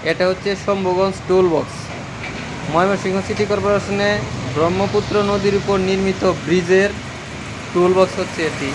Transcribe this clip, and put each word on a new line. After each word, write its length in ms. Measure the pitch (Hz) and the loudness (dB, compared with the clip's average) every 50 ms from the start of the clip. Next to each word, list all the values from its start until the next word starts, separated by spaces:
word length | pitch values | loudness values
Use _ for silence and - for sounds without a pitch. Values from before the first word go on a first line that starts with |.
| - | 0
এটা 200 | 160 165 - 180 185 | -2 0 2 2 0
হচ্ছে 220 | 185 185 - 202 202 190 - | 0 0 -2 -4 -4 -2 0
শম্ভুগঞ্জ 520 | - 202 196 190 185 180 180 190 196 185 190 - | -2 0 0 2 0 2 2 2 0 0 -4 -2
টুলবক্স। 500 | - 185 185 185 180 160 147 131 - - - - - - - - - - - - - - - - - - - - - | 2 4 4 6 4 4 2 0 -2 -8 -12 -12 -10 -10 -12 -12 -12 -12 -10 -10 -10 -8 -10 -10 -10 -10 -8 -6 0
ময়মনসিংহ 480 | 147 160 180 196 202 185 - 190 185 196 190 | 2 2 2 2 2 0 -2 -2 -2 -2 -2
সিটি 220 | - 214 202 208 | -4 -2 -2 0
কর্পোরেশনে 640 | 196 208 202 190 202 208 196 190 - 202 202 202 208 208 208 208 - - - - - | 0 0 0 2 2 2 0 0 -2 -2 0 0 0 0 0 -2 -6 -6 -6 -6 -4
ব্রহ্মপুত্র 640 | - 147 160 170 180 190 196 196 196 208 202 - - 208 208 | 0 0 2 2 2 2 0 0 0 -2 -2 2 0 0 2
নদীর 320 | 202 202 202 190 202 196 202 | 2 0 2 2 2 0 0
উপর 200 | 185 - 202 190 | 0 2 2 2
নির্মিত 440 | 185 190 190 190 190 196 185 190 - 190 175 151 | 2 2 0 2 2 0 0 2 2 0 0 0
ব্রিজের 480 | - 143 165 185 175 170 185 190 196 202 208 - - - - - - - - - - - - - - - | 0 2 2 2 4 4 4 4 4 4 0 -4 -10 -10 -12 -12 -12 -12 -12 -12 -10 -10 -10 -12 -12 -4
টুলবক্স 460 | - 180 180 180 185 185 185 180 - 190 | 0 2 4 4 6 6 4 2 2 -4
হচ্ছে 240 | 185 180 - - 165 156 | -4 -4 -4 -4 -4 -2
এটি। 220 | 151 143 143 139 139 | -2 -4 -6 -6 -6